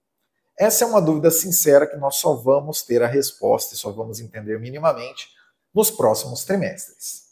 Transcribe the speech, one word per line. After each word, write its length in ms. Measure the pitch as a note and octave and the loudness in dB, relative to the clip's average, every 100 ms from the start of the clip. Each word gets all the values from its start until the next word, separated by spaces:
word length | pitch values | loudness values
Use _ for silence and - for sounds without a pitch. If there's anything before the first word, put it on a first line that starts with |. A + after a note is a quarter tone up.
| _ _ _ _ _ - | _ _ _ _ _ 0
Essa 260 | G#3+ - | 2 2
é 40 | A#3 | 2
uma 140 | A3 | 2
dúvida 300 | D#3+ D#3 D#3+ | 2 2 2
sincera 560 | E3 F#3+ D#3+ D#3 F#3+ D#3 | 2 0 0 6 6 6
que 80 | D3 | -2
nós 200 | C#3 - | -4 -2
só 180 | E3 | -2
vamos 480 | B2 B2 C#3+ D3 - | 0 2 2 0 -8
ter 200 | - A#2+ | -2 2
a 60 | A#2+ | 2
resposta 680 | C#3 C3+ - G2+ A2+ - - | 0 -2 -2 0 0 -2 -10
e 20 | |
só 140 | G#2+ | -10
vamos 280 | G2+ A2+ G#2+ | -10 -12 -12
entender 400 | A2+ A2 G#2 A2 | -14 -14 -8 -8
minimamente 720 | A#2+ C#3+ D#3+ A#2+ B2+ - - _ _ _ _ | -8 -2 -2 -2 -6 -14 -20 _ _ _ _
nos 160 | G3+ - | 0 0
próximos 540 | - A2+ A2 C3 A#2 | 2 2 2 -4 -10
trimestres. 800 | - F#3+ D3 - - _ - - - | -4 -2 -2 -8 -16 _ -14 -14 -18